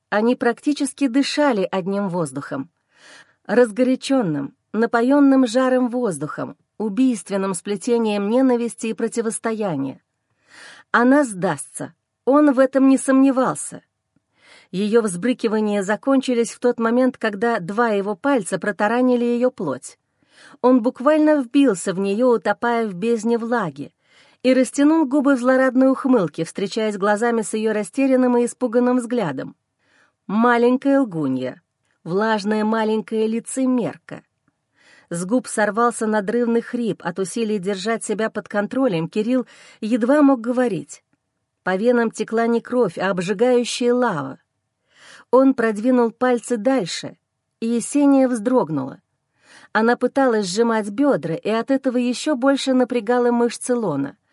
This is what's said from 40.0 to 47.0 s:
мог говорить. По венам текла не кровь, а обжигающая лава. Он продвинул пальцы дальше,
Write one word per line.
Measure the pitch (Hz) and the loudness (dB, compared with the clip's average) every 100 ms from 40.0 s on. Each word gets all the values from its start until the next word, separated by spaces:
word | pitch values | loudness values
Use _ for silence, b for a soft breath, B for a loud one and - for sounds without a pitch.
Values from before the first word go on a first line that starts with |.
| 233 294 | 2 4
мог | 277 254 | 4 2
говорить. | 233 247 240 165 - - _ _ _ _ _ _ | 0 -2 -2 -2 -8 -18 _ _ _ _ _ _
По | 180 190 | -4 0
венам | 233 240 220 | 2 2 0
текла | - 214 220 233 | -4 -4 -2 0
не | 233 | 0
кровь, | - 247 208 - | 0 0 0 0
а | 190 | -4
обжигающая | 185 185 202 247 247 240 - 240 | -2 -4 0 2 2 0 -2 0
лава. | 247 240 156 135 - _ _ _ _ B B B B _ | 2 0 -2 -6 -12 _ _ _ _ B B B B _
Он | 254 269 | 4 4
продвинул | 262 226 208 247 247 233 | 4 0 0 0 2 2
пальцы | - 254 240 - 240 | 0 -2 -2 -2 -4
дальше, | 226 262 170 - | 0 0 -2 -8